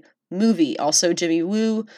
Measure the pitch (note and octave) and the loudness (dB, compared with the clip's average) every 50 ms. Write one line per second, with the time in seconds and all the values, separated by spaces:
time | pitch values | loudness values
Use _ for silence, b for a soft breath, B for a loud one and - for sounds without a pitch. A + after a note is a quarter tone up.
0 | b b b b _ - F3 F#3 G#3+ A3+ A3 E3+ D#3+ B2+ - - - D3 D#3 - | b b b b _ -10 -4 0 2 2 2 2 2 0 0 -2 -2 0 0 2
1 | - E3+ E3+ - F3 E3 E3 E3+ E3 F#3 G#3 A3 A3 A3 A3 A3 G#3+ B B | 2 2 0 0 0 0 0 0 0 -2 -2 -2 0 0 -2 -4 -6 B B